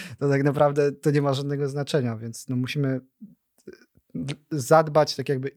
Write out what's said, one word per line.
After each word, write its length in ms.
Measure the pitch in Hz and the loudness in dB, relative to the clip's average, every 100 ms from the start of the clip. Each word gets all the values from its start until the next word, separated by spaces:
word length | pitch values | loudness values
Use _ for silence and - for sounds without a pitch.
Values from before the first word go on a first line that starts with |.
| - - | -14 -4
to 100 | 143 | 0
tak 140 | 139 | 2
naprawdę 480 | 143 139 147 143 143 | 2 4 4 4 0
to 200 | 139 156 | 2 0
nie 100 | 147 | 2
ma 120 | 143 | 2
żadnego 360 | 135 143 143 143 | 0 -2 -4 -4
znaczenia, 480 | 143 143 156 123 110 | -4 -2 0 -2 -4
więc 320 | 117 113 - | -10 -12 -6
no 60 | 127 | -4
musimy, 460 | 127 147 135 131 127 _ 202 _ _ _ - - _ _ _ 165 | -2 -2 -2 -2 -8 _ -20 _ _ _ -20 -20 _ _ _ -10
y, 60 | 143 151 _ | -8 -10 _
zadbać 640 | 151 120 160 156 151 147 - | -6 4 4 6 2 2 -2
tak 140 | 131 | -4
jakby 220 | 135 139 | -4 -4